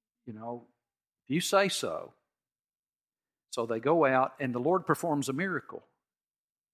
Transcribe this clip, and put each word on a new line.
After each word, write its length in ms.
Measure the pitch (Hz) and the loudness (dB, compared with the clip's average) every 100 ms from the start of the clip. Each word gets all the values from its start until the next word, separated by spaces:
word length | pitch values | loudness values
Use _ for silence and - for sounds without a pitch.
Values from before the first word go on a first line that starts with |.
| _ _ - | _ _ -18
you 80 | |
know, 340 | 110 117 120 117 _ _ _ _ _ - | -12 -10 -10 -12 _ _ _ _ _ -4
if 80 | |
you 80 | 139 | -2
say 280 | - 196 196 | 2 4 4
so." 440 | - 101 80 - _ _ _ _ _ _ _ _ _ _ _ _ _ _ | 0 -4 -6 -10 _ _ _ _ _ _ _ _ _ _ _ _ _ _
So 140 | - 113 | -6 -4
they 140 | 113 | -2
go 260 | 127 165 143 | 2 4 4
out, 280 | 131 131 - | 4 2 -2
and 140 | 135 | -4
the 60 | 120 | -2
Lord 260 | 131 185 165 | 0 0 2
performs 420 | 151 175 147 131 | 0 0 -2 -2
a 60 | |
miracle. 500 | 131 190 160 - - _ _ _ _ _ _ _ _ _ | -2 -2 -4 -8 -16 _ _ _ _ _ _ _ _ _